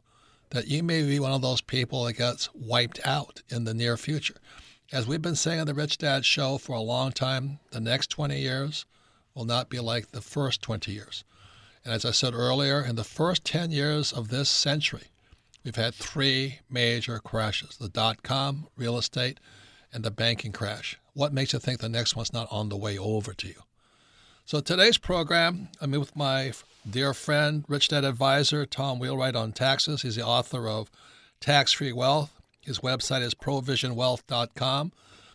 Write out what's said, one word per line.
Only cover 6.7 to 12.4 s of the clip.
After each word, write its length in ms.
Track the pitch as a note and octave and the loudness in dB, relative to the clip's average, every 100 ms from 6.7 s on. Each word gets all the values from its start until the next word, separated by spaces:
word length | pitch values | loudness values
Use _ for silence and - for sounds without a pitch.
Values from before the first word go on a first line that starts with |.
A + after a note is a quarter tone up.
| A#2+ | -4
a 40 | |
long 300 | A2 B2 C3 | 0 0 0
time, 480 | - C3 C3 C#3 C#3+ _ | 0 0 0 -2 -8 _
the 80 | - | -4
next 300 | A2+ C3 - | 0 0 0
twenty 300 | - C#3+ C#3 | -2 -2 -2
years 440 | C3+ C3 C#3+ D3+ - _ _ _ _ | -2 -2 -4 -6 -10 _ _ _ _
will 120 | C3+ A#2 | -8 -2
not 240 | A#2+ B2 | -2 -2
be 100 | B2 | -4
like 300 | A2+ A#2 - | -2 -2 -4
the 100 | A2+ | -12
first 420 | - D3 C3+ - | -6 -2 0 -2
twenty 300 | - A2 - | -2 -4 -6
years. 320 | G2+ - - - _ - - - - | -8 -10 -14 -16 _ -20 -20 -20 -14
And 80 | - | -4
as 120 | A2+ | -2
I 80 | B2 | 0
said 220 | A#2 C3 | 2 2
earlier, 500 | A#2 | 2